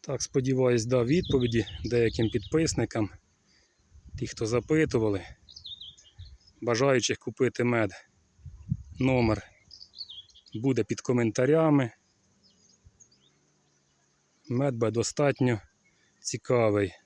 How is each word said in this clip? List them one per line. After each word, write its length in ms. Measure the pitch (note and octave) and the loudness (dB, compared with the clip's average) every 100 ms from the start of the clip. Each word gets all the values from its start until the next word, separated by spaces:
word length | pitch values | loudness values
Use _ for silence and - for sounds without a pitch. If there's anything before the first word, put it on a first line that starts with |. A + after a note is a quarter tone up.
| - | -8
Так, 100 | C3 | -8
сподіваюсь, 600 | - C#3+ C3 C3 B2+ A#2+ | -2 -2 0 2 4 2
дав 220 | A2+ B2+ A#2+ | 2 0 2
відповіді 600 | E3 - C#3 B2 A#2 G#2+ - | 0 2 0 2 0 -2 -6
деяким 460 | G#2+ A#2+ A2+ - A2 | -2 2 2 0 -2
підписникам, 800 | A#2 - D#3 D#3+ - - A#2 G2+ - _ _ _ _ _ _ _ - - - | -2 -2 -2 0 -2 -4 -2 -4 -6 _ _ _ _ _ _ _ -20 -18 -10
ті, 80 | A#2 | -10
хто 200 | - A2+ | -6 -2
запитували. 800 | A#2+ - D#3 D#3 B2 A2 G2 F#2+ - _ - - - - - - - - - _ _ | -2 0 0 2 2 0 -2 -6 -20 _ -20 -18 -16 -18 -20 -20 -20 -20 -20 _ _
Бажаючих 580 | - A#2 C#3 B2+ - A2 | -2 0 2 2 0 -4
купити 460 | - - B2 - | -8 -2 -2 0
мед, 260 | A#2+ A#2+ G#2 - - _ _ _ - - - - - - | 0 2 0 -4 -20 _ _ _ -20 -20 -8 -8 -8 -2
номер 440 | C3 B2+ A#2 G#2 - _ _ - - - - - - - _ | 2 4 2 0 -4 _ _ -20 -20 -20 -18 -18 -20 -20 _
буде 300 | A2 C3 A#2+ | -4 0 0
під 160 | G#2 A2+ | -2 -4
коментарями. 880 | - B2 A2+ G#2+ C3 D#3 D#3+ C#3+ A#2+ - _ _ _ _ _ _ _ _ - _ - _ _ _ _ _ _ _ _ _ _ _ _ _ - | 0 2 2 2 2 4 4 4 2 -6 _ _ _ _ _ _ _ _ -20 _ -20 _ _ _ _ _ _ _ _ _ _ _ _ _ -6
Мед 260 | B2 C#3 | -2 -2
буде 160 | A#2 A2+ | 0 -2
достатньо 720 | A2 G#2+ - C#3+ C3 B2 A2+ - _ _ _ _ _ | 0 -4 0 0 2 0 0 -6 _ _ _ _ _
цікавий. 720 | - A#2+ - B2 A2+ G#2 G2 - | -10 -10 -2 2 2 2 -2 -4